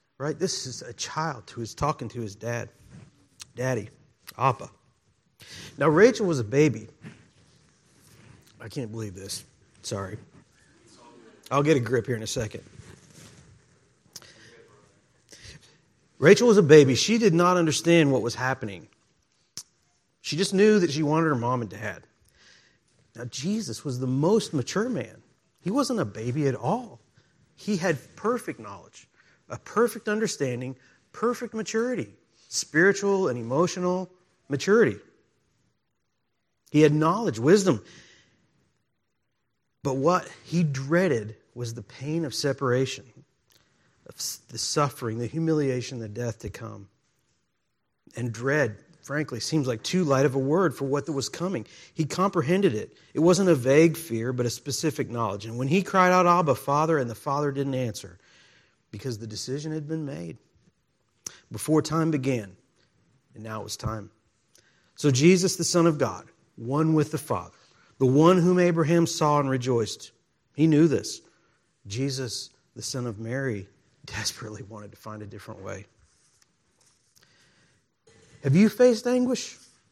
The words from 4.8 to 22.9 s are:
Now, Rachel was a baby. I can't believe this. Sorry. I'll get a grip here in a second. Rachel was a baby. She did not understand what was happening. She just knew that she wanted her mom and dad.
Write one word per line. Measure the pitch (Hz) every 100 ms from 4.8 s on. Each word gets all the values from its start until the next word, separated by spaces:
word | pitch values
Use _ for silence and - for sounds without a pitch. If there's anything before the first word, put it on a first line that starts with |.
| _ _ _ _ _ _ - - - -
Now, | 143
Rachel | 156 233 - 196
was | 147
a |
baby. | 107 135 156 107 104 - - - _ _ _ _ _ _ _ _ _ _ - - _ -
I | 113
can't | 143 113
believe | 113 107 92
this. | 95 - - _ _ _
Sorry. | - 104 95 104 - - _ _ _ _ _ - - - - - -
I'll | 135
get | 147 147
a |
grip | 113 123 113
here | 117
in |
a | 107
second. | - 107 - - - - - - - - - - - _ _ _ _ _ - - - - - - _ _ _ _ _ _ - - - _ _ _ _ _ -
Rachel | 151 202 240
was | 202
a |
baby. | 156 151 135
She | 123 - 226
did | 220
not | 170 175 180
understand | 160 131 170 170 147
what | 131
was | 113 117
happening. | 127 131 110 92 - _ _ _ _ _ _ - - _ _ _ _ _
She | - 151
just | 190
knew | 190 214 214
that | 170
she | 143
wanted | 147 156 165
her | 131
mom | 120 127
and | 113
dad. | 104 107 - - _ _ _ _ _ _ _ _